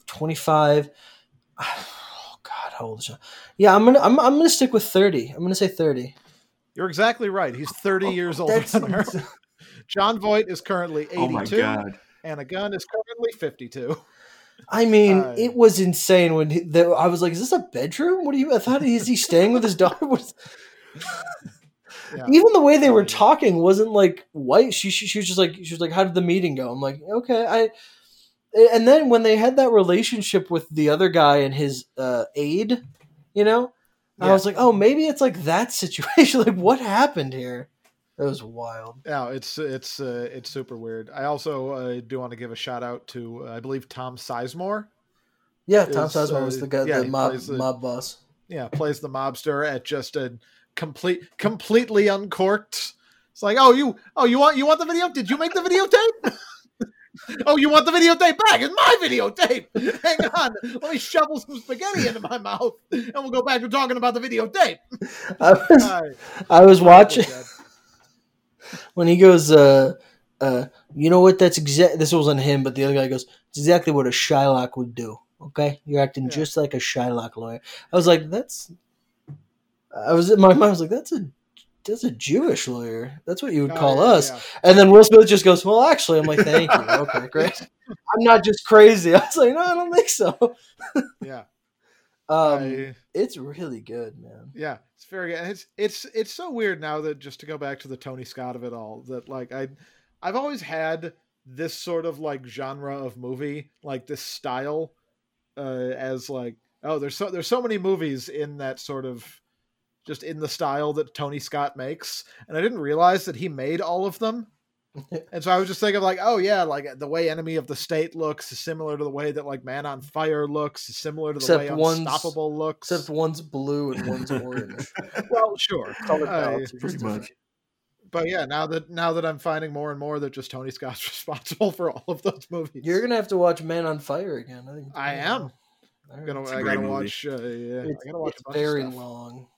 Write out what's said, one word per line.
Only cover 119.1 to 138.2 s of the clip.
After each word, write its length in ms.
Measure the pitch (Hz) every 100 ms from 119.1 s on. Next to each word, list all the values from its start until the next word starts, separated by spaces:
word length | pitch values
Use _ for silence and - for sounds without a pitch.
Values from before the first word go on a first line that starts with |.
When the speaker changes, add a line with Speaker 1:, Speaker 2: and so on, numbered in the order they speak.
Speaker 2:
way 200 | 139 147
that, 140 | 143
like, 180 | 143 135
Man 220 | 127 139
on 160 | 147 135
Fire 460 | 143 156 156 151 147
looks, 400 | 151 147 - -
is 80 | -
similar 380 | 156 151 151
to 40 | 143
the 60 |
Speaker 1:
Except 200 | 127 160
Speaker 2:
way 60 | 143
Speaker 1:
one's, 280 | 156 160 160
Speaker 2:
Unstoppable 580 | 160 151 165 151 151 151
looks." 340 | 156 156 -
Speaker 1:
except 200 | 175 143
one's 320 | 151 160 156
blue 500 | 160 139 139 143 143
and 140 | 127 127
one's 240 | 127 127
Speaker 3:
<laughs> 120 | 131
Speaker 1:
orange. 440 | 123 123 98 98 131 180 - - 214
Speaker 2:
Well, 260 | 233 220 202
sure. 360 | - 170 98 - -
Speaker 1:
Color 200 | 156 151
Speaker 2:
Uh, 40 |
Speaker 1:
palettes 400 | 165 127 131 131
are 60 | 127
just 20 |
Speaker 3:
Pretty 160 | - -
Speaker 1:
different. 240 | 113 107
Speaker 3:
much. 120 | - _ _ _ _ _ _ _ 190
Speaker 2:
But 180 | 170 165
yeah, 160 | 185 135
now 200 | 151 156
that, 200 | 165 160
now 240 | 170 170
that 140 | 165 160
I'm 120 | 147
finding 320 | 170 156 156
more 200 | 147 147
and 100 | 143
more 180 | 147 147
that 120 | 143
just 200 | 139 131
Tony 200 | 131 131
Scott's 340 | - 127 120
<laughs> 20 | -
responsible 640 | - - 143 - - 208
for 180 | - 170
all 140 | - -
of 140 | 160
those 240 | 196 190 -
movies. 320 | 170 156 131
Speaker 1:
You're 200 | 147 185
gonna 140 | 240 233
have 120 | 196
to 80 | 190
watch 240 | 175 170
Man 220 | 160 170
on 140 | 165 151
Fire 400 | 139 147 190 131
again. 280 | 120 127 131
I 80 | 147
think 100 | 139
it's 100 | 139
Speaker 2:
I 120 | 139
Speaker 1:
pretty 80 | 139 160
Speaker 2:
am. 120 | 247
Speaker 1:
cool. 120 | 139 _ _ _ _ _ 139
All 60 | 135
right. 100 | 151
Speaker 2:
Gonna, 140 | 139
Speaker 3:
It's 100 | 131
a 40 | 131
Speaker 2:
I 60 |
Speaker 3:
great 120 | 110 135
Speaker 2:
gotta 40 | 135
Speaker 3:
movie. 140 | 135
Speaker 2:
watch, 220 | 104 - 143
uh, 40 | 131
yeah, 400 | 120 120 120 123 151
Speaker 1:
It's, 100 | 143
Speaker 2:
I 40 | 135
gotta 120 |
watch 140 | 165